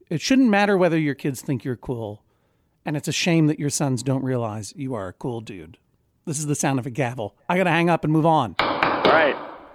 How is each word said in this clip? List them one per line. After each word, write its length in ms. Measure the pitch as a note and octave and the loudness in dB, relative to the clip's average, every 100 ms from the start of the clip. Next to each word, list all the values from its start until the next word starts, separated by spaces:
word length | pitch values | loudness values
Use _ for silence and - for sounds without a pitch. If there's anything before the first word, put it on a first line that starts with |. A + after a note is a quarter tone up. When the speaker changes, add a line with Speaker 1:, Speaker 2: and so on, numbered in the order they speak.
| - | -8
Speaker 1:
It 140 | E3 | -4
shouldn't 260 | - C4 B3+ | 2 4 6
matter 300 | G3+ G#3 G3 | 4 4 4
whether 200 | F3+ D#3+ | 4 4
your 160 | D3+ | 0
kids 280 | C3+ D3+ B2+ | -2 -4 -4
think 220 | - B2+ | -4 -4
you're 120 | C3+ A#2+ | -4 -8
cool. 460 | - A#2+ G#2+ G#2+ _ _ _ _ _ _ - | -6 -8 -8 -10 _ _ _ _ _ _ -6
And 100 | D3 | -4
it's 120 | E3 | -4
a 40 | |
shame 340 | - F#3 E3 D3+ | -2 2 4 4
that 100 | D#3 | 2
your 120 | D3 | -2
sons 320 | - C#3+ B2+ | 0 0 0
don't 200 | B2+ C3+ | 0 -2
realize 480 | C3 B2+ A2+ G#2+ G2+ | 0 -2 -4 -6 -10
you 200 | F#3 C3 | -10 -8
are 140 | A#2+ F#2 | -6 -8
a 40 | |
cool 300 | - C#3 A#2 | -8 -8 -8
dude. 340 | A2 F#2+ D#2+ B2+ _ _ _ _ | -10 -14 -16 -20 _ _ _ _
This 140 | - D3 | -8 -6
is 80 | D3+ | -2
the 80 | |
sound 240 | C#3+ D3+ C3+ | 0 0 0
of 80 | A#2+ | -4
a 40 | |
gavel. 460 | A#2+ B2 B2+ G2+ _ - | -4 -4 -4 -8 _ -2
I 100 | F3+ | 0
gotta 120 | F3+ | 2
hang 200 | D#3+ E3+ | 2 2
up 140 | E3 | 2
and 80 | D3+ | 2
move 140 | D#3 D#3 | 2 4
on. 280 | D#3+ A#2 D#2+ | 4 0 -2
Speaker 2:
All 420 | - F#3+ - - | -4 0 -2 0
right. 320 | - D#3+ D3 - - - - | 2 4 2 0 -8 -16 -20